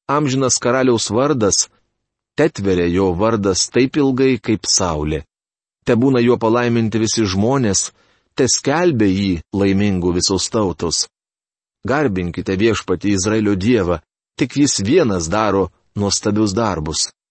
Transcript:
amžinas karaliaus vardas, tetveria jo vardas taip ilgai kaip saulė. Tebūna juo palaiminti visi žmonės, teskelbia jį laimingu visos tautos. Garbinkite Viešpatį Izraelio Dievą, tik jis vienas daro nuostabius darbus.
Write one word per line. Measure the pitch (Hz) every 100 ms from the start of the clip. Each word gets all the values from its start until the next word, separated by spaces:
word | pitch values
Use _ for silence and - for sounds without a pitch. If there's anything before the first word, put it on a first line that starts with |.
| -
amžinas | 143 147 131 131 -
karaliaus | 120 127 131 113 -
vardas, | 107 143 131 101 - - _ _ _ _ _ _ -
tetveria | 143 - 98 90 87
jo | 90 95
vardas | 85 110 113 98 92 -
taip | 120 131 156
ilgai | 135 127 131 123
kaip | - 107 -
saulė. | - 92 76 78 76 - _ _ _ _ _ -
Tebūna | 113 135 127
juo | 120 117
palaiminti | 113 120 120 117 113 110
visi | 110 110
žmonės, | 104 95 110 139 110 92 - _ _ _ _ -
teskelbia | 127 - 135 156 180 120 104
jį | 95 98 85 -
laimingu | 98 98 98 104 92 87
visos | 87 - 95 -
tautos. | 113 98 80 85 - - _ _ _ _ _ _ _ -
Garbinkite | 143 135 92 87 - 101 95
Viešpatį | 113 101 - 90 101
Izraelio | 98 104 110 104
Dievą, | 98 104 117 87 85 _ _ _ -
tik | 139 139
jis | 143 -
vienas | 98 175 127 95 80
daro | 104 107 98 90 _ _
nuostabius | 104 101 - 107 104 107
darbus. | 92 113 80 78 76 - _ _